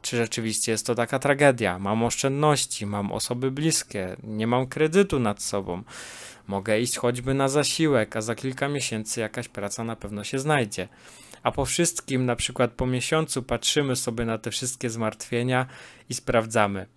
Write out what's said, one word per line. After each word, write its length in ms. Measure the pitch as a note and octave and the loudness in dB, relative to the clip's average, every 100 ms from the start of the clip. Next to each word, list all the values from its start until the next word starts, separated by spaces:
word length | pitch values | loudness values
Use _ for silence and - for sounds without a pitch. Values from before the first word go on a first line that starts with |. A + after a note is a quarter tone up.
czy 140 | - A#2+ | -2 0
rzeczywiście 560 | A2+ - A2 G#2 - | 0 -2 -2 -2 0
jest 140 | A2 - | 0 0
to 80 | |
taka 240 | A#2 A#2 C3+ | 0 0 0
tragedia? 600 | C#3+ C#3 C#3+ B2 G2+ F2+ | 2 6 6 6 0 0
Mam 240 | G2 A2 | 0 2
oszczędności, 840 | A#2 - C#3 C3+ D3+ D3 - - G2+ | 2 2 0 2 4 4 0 -4 -4
mam 260 | G#2 G2+ | -2 -2
osoby 380 | A2 - B2 C3 | -2 -4 -2 -2
bliskie, 680 | C3+ D#3+ D#3 - G#2+ F#2 - | 0 2 0 -2 -6 -6 -8
nie 240 | A2+ G#2+ A2+ | -6 -2 2
mam 200 | B2 C3 | 2 0
kredytu 520 | C#3+ D#3 F3+ G3 C#3+ | 0 2 4 4 2
nad 240 | A2+ G2+ | 0 0
sobą. 400 | - G2+ F#2+ F2 A2+ - - - - - - | -2 -2 -2 -6 -8 -14 -14 -16 -18 -16 -6
Mogę 340 | G2 G2+ G#2+ | -4 2 2
iść 160 | A#2+ - | 2 0
choćby 380 | A#2+ B2 B2 | 0 0 -2
na 140 | C3+ C3+ | 2 2
zasiłek, 680 | C#3+ C#3+ - D#3 C3 G#2+ A2+ | 2 2 2 4 4 2 -2
a 40 | |
za 140 | A2 | -4
kilka 340 | A2+ C3+ C3 C#3 | -4 -4 -2 -2
miesięcy 520 | C#3+ C3 A2 G#2+ - | -2 -2 -4 -4 -4
jakaś 280 | A2 - A#2 | -4 -4 -8
praca 360 | - G2+ - | -8 -6 -4
na 120 | A2+ A2+ | -6 -6
pewno 280 | G2+ G#2 | -8 -8
się 140 | G2+ C3+ | -4 -4
znajdzie. 500 | C#3+ D3 G#2+ - F#2 - - - - - | 2 2 0 -4 -8 -10 -20 -20 -20 -2
A 80 | B2 | -2
po 120 | - | 0
wszystkim, 600 | C3 - E3+ - - C3 B2+ | -2 2 0 0 -2 0 2
na 100 | A#2+ | 0
przykład 340 | - B2+ B2 | -2 0 0
po 160 | - B2+ | 2 0
miesiącu, 560 | B2+ - D#3 D#3+ C3+ | 0 2 0 2 -4
patrzymy 540 | A#2+ A#2+ - D#3 C#3+ C3 | -2 -2 2 2 2 0
sobie 280 | - A2+ | -2 -2
na 140 | A#2 A2+ | -2 -2
te 120 | A2+ | -4
wszystkie 400 | - B2+ - B2 | -4 -6 -4 -6
zmartwienia 760 | A2+ A2 - - A#2+ B2 B2+ C3 - - - - | -2 -2 -4 -4 -2 2 0 0 -8 -20 -20 -8
i 60 | |
sprawdzamy. 720 | B2 - B2 A2+ A2+ G#2 G2 F#2+ | -6 2 2 4 4 4 0 -8